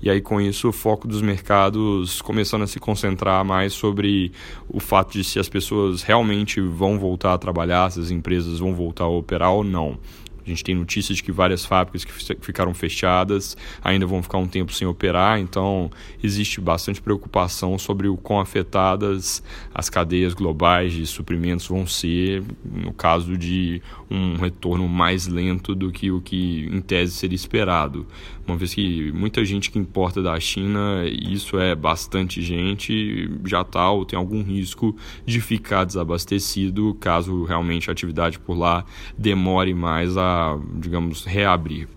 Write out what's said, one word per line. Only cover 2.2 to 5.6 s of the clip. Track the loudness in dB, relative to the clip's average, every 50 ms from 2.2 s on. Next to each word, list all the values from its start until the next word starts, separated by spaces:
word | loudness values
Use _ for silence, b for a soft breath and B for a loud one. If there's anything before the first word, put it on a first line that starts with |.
| -4 -2 0 0 0 0 0 0 -2
a | -2
se | -4 -6
concentrar | -2 -2 -2 0 0 -2 0 0 2 4 4 4 4
mais | 2 2 2 2 0 -2
sobre | 0 0 0 2 2 2 2 4 2 2 0 B B B B B B B B
o | -6 -6
fato | -2 4 4 4 4 4 0
de | -4 -2
se | -2 0 -2
as | -2 0
pessoas | -2 -4